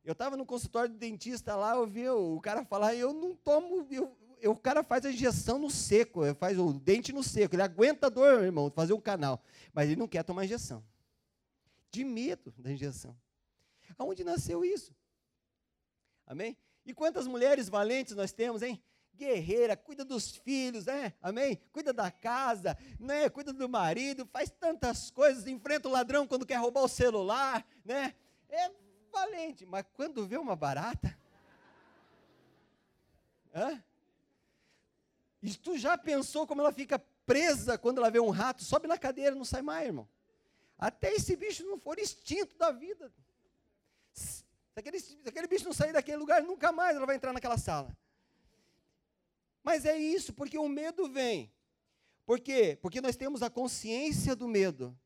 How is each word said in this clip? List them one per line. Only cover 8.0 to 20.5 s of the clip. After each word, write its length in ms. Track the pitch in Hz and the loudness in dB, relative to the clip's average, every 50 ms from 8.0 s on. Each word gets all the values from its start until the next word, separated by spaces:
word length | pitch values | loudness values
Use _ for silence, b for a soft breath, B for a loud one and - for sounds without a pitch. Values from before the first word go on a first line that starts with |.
| 294 262 | 2 2
a 20 | |
dor, 320 | 214 247 269 285 269 233 | 4 8 10 10 10 10
irmão, 260 | 185 185 175 151 143 143 | 6 2 2 2 0 0
fazer 260 | - 160 160 165 208 | 2 0 2 2 2
um 60 | 214 | 2
canal, 400 | - 214 202 175 147 139 127 - B B B B B B | 2 -2 -2 0 0 -2 -2 -4 B B B B B B
mas 140 | _ 151 147 | _ 0 2
ele 100 | 147 156 | 2 2
não 120 | 175 226 - | 0 -2 -2
quer 160 | - 165 165 | -2 -4 -4
tomar 200 | - 180 185 196 | -4 -4 -4 -2
injeção." 400 | 190 226 240 - - 127 110 107 _ _ _ _ _ _ _ _ _ _ _ _ _ _ _ _ _ _ _ _ _ | -4 -4 -6 -6 -10 -12 -14 -14 _ _ _ _ _ _ _ _ _ _ _ _ _ _ _ _ _ _ _ _ _
De 140 | - 214 | -8 -6
medo 500 | 269 269 240 220 247 311 - - _ - 113 - | -6 -4 -4 -2 -2 -4 -4 -6 _ -20 -20 -12
da 140 | 123 131 | -8 -8
injeção. 440 | 139 131 139 143 127 - - 123 120 120 _ _ _ _ _ _ _ B B B B B B B 175 | -6 -4 -6 -8 -8 -10 -14 -18 -20 _ _ _ _ _ _ _ _ B B B B B B B -10
Aonde 280 | - 254 349 381 370 359 | -8 -6 -6 -6 -6 -4
nasceu 400 | 349 339 339 - - 339 339 359 | -2 -2 -2 -2 -4 -2 -2 0
isso? 280 | 359 403 - - - - _ _ _ _ _ _ _ _ _ _ _ _ _ _ _ _ _ _ _ _ _ _ _ _ _ _ | 0 -2 -4 -6 -12 -20 _ _ _ _ _ _ _ _ _ _ _ _ _ _ _ _ _ _ _ _ _ _ _ _ _ _
Amém? 300 | - 127 156 208 226 240 _ _ _ _ _ _ | -14 -12 -10 -10 -10 -10 _ _ _ _ _ _
E 80 | 254 | -18
quantas 360 | 254 - 311 330 - - 262 254 | -6 -2 -2 0 0 -2 -6 -6
mulheres 400 | 254 240 247 277 285 269 233 185 | 0 2 4 4 4 4 2 -2
valentes 480 | 190 202 202 214 247 269 254 - 208 | 0 0 0 2 0 -2 -2 -4 -4
nós 160 | 202 196 190 | -4 -6 -6
temos, 280 | - - 226 240 233 214 | -2 -4 -4 -4 -2 -4
hein? 220 | 226 254 226 - _ _ _ _ _ _ _ | -6 -6 -8 -10 _ _ _ _ _ _ _
Guerreira, 640 | - 285 285 247 185 156 165 202 240 233 220 202 | -8 -2 -2 -2 -2 0 0 4 4 4 4 2
cuida 280 | - _ - 294 269 269 | -2 _ -16 -12 -12 -8
dos 300 | 269 269 220 - - - | -6 -4 -6 -6 -6 -12
filhos, 520 | - _ 247 | -12 _ -2